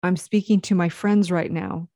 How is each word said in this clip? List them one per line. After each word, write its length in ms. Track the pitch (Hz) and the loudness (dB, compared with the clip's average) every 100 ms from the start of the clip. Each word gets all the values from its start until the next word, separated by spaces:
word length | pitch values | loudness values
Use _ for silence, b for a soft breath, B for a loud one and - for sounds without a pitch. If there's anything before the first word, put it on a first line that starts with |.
I'm 160 | 180 180 | 0 -2
speaking 440 | - 214 196 208 | 0 -2 2 0
to 120 | - | 2
my 160 | 185 170 | 0 0
friends 400 | - 208 208 190 | -2 0 2 2
right 220 | 180 - | 0 -2
now. 380 | 165 95 165 170 | -4 -6 -8 -10